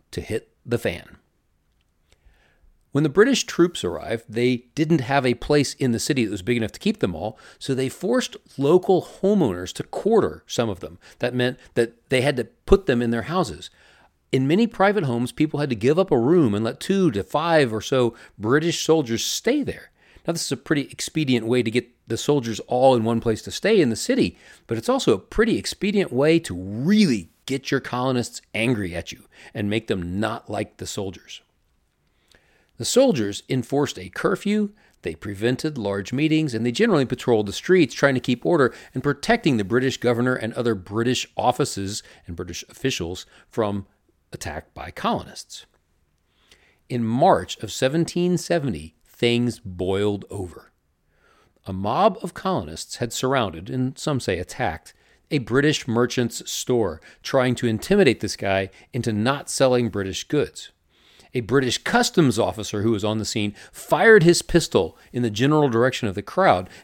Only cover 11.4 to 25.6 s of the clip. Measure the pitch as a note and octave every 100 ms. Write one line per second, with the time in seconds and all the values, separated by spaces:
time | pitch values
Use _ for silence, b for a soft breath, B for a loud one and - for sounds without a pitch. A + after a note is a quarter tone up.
11.4 | B2 B2+ b - A#2 - - C3 C#3 B2
12.4 | A2+ _ - C#3 - A#2+ A#2+ A#2 C3 F3+
13.4 | B2 C#2+ - b b b b _ - C3
14.4 | C3+ F#3 A3+ - G3 G3+ C#3+ A#2 B2 -
15.4 | D3+ C#3+ D3 G#2+ A#2+ F3 F#3 C3 B2 F3+
16.4 | B2+ G2+ A2+ - - G3 F3+ G2 - D3
17.4 | E3+ D#3+ B2+ G#2+ - C3 A#2 - B B
18.4 | G#2+ C#3+ E3+ D#3 - D#3+ A#2+ A2+ - -
19.4 | A3+ D4 - - - _ b b b E3+
20.4 | - C3 - D3 C3 - - D#3 C#3 A#2+
21.4 | A2+ B2+ A#2+ A#2 - _ - A2+ - D3
22.4 | A#2 G#2 - B2+ C3 B2 A2+ A#2 A#2 G#2+
23.4 | - - F#3+ G#3+ C3 G#2+ - C4 F2 -
24.4 | b b b A2+ - C4 - G2 - -
25.4 | A#2 G2